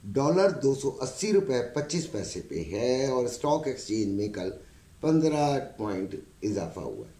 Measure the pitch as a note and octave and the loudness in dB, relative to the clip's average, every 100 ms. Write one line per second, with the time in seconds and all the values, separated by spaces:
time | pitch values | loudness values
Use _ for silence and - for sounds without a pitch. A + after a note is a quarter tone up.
0 | G2+ A#2 C#3+ F3+ G3 D3+ C3+ C3+ C#3 - | 0 2 4 6 4 4 2 2 -2 -2
1 | C3 - G#3 G3 C3+ B2 A#2+ D3+ C#3+ E3 | -6 -2 4 4 4 0 0 -4 -2 -2
2 | - G#2+ F2 F2+ - D2+ D#2 G2+ B2 B2+ | -2 -6 -6 -8 -6 -6 -4 -2 2 2
3 | C3+ B2+ A#2+ - D3 D3+ C#3+ B2+ - A2 | 2 0 0 -2 0 0 0 -6 -2 0
4 | G2+ G2 G#2 G#2 F2+ - - - - - | 0 0 -2 -4 -6 -8 -16 -20 -20 -4
5 | D3+ D#3+ D#3 D3+ D3 C#3 C3+ - G#2+ F#2+ | 2 4 4 4 2 2 -4 -6 -4 -2
6 | F#2+ - - - G#2 G2 E2+ F2+ B1+ G1+ | -4 -8 -12 -6 -4 -2 -4 -6 -8 -8
7 | - - | -12 -16